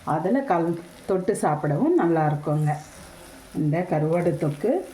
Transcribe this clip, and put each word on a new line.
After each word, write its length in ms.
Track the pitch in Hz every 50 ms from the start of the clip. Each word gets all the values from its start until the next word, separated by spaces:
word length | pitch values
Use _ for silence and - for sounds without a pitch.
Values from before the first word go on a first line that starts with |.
| -
அதில் 400 | - 131 160 165 185 233 277 269
கல்-, 340 | - 190 170 165 170 170 170 - - - - -
தொட்டு 300 | - 196 185 180 - 202
சாப்பிடவும் 580 | 196 - 175 151 147 - 147 143 151 240 320 359
நல்லா 300 | 339 196 170 165 160 156
இருக்குங்க. 440 | 151 151 143 - 156 147 151 151 147 151 147 - - - - - - - - - - - - - - -
இந்த 220 | 139 151 151 147 165 180 175
கருவாடு 420 | 165 151 151 156 165 175 165 175 151
தொக்கு 340 | - 160 147 147 - - 208 294 381 349 -